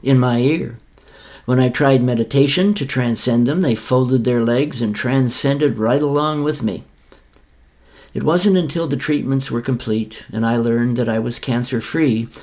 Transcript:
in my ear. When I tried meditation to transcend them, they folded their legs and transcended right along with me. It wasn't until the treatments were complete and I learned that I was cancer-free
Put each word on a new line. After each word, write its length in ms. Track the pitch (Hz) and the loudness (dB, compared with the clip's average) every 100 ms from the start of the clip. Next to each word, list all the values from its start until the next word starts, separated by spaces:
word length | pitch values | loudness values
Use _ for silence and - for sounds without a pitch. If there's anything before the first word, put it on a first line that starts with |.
in 160 | 135 131 | 2 2
my 220 | 123 120 | 4 2
ear. 400 | 131 165 120 117 _ _ - - - - | 2 0 -4 -12 _ _ -20 -20 -20 -12
When 160 | - 127 | -2 2
I 80 | 127 | 2
tried 340 | - 143 131 | 2 4 4
meditation 720 | 123 117 113 135 143 175 196 | 2 0 0 2 2 2 0
to 120 | 202 135 | 0 -2
transcend 600 | 131 120 113 - 117 120 | -2 -2 0 0 2 2
them, 140 | 170 | 2
they 160 | 156 110 | 0 0
folded 480 | - 127 127 131 | 0 0 2 2
their 180 | 120 120 | 2 0
legs 400 | 117 123 151 131 | 2 2 0 -2
and 140 | 110 104 | -4 -2
transcended 840 | 123 135 127 - 139 143 147 101 | -2 0 0 0 0 2 0 0
right 240 | 110 139 | 0 2
along 400 | 147 147 151 151 | 2 0 0 -2
with 180 | 147 139 | -2 -2
me. 220 | 110 87 - _ _ - _ _ _ _ _ _ _ - - | -4 -4 -10 _ _ -20 _ _ _ _ _ _ _ -20 -12
It 80 | - | -4
wasn't 340 | 139 175 202 185 | 0 2 4 2
until 300 | 151 170 160 | 0 -2 -4
the 100 | 131 | -4
treatments 540 | - 147 131 135 135 | -2 -2 0 -2 -2
were 100 | 120 | -4
complete 640 | 120 127 117 110 107 - - | -2 -4 -2 -4 -4 -10 -10
and 140 | 110 113 | -4 0
I 100 | 120 | 0
learned 400 | 117 117 123 120 | 0 0 0 0
that 120 | 117 | -2
I 100 | 113 | -2
was 200 | 120 117 | -2 -6
cancer-free 880 | - 120 120 117 - 160 147 113 117 - | -2 -2 -2 -4 -4 0 0 0 -4 -10